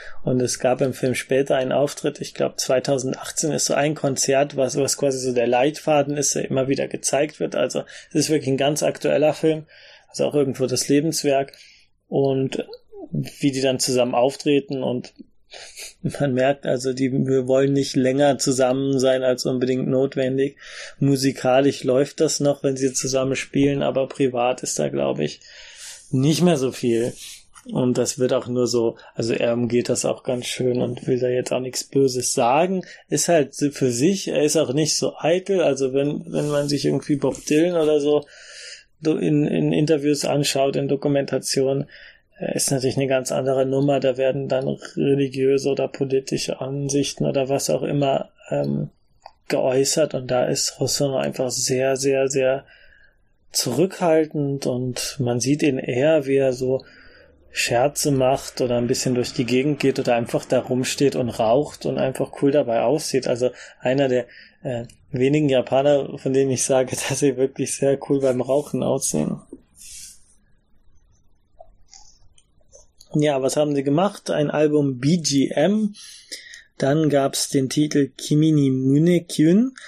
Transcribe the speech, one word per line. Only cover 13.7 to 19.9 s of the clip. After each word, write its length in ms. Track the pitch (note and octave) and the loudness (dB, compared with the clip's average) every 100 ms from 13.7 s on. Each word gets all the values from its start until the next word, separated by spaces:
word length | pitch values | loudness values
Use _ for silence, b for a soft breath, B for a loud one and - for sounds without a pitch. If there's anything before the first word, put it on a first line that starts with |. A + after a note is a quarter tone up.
| B2+ | 0
zusammen 360 | - B2 B2 | 0 0 2
auftreten 680 | B2 C3+ - D3+ C#3+ C#3 C3+ | 2 0 0 0 0 0 -6
und 300 | C3 B2 - - - _ _ B B B B B | -4 -4 -8 -20 -20 _ _ B B B B B
man 320 | D#3+ - C#3+ | -8 -2 -2
merkt 320 | B2+ C3 C#3 - | 2 2 0 -2
also, 260 | C3 C3 | -2 -2
die, 200 | B2+ C3+ | -2 0
wir 340 | C3+ C3+ C3+ B2+ | 0 2 2 2
wollen 260 | C3 C#3 | 2 4
nicht 220 | C#3 C3+ | 2 0
länger 440 | C#3 B2+ C3+ C#3+ C3+ | 2 2 4 2 2
zusammen 600 | C#3+ C3 B2+ C3 C#3 C3+ | 0 2 2 2 0 2
sein 240 | C3 C3 | 4 4
als 240 | B2+ B2+ - | 2 0 0
unbedingt 400 | B2+ B2+ B2+ | 0 0 0
notwendig. 680 | - | 0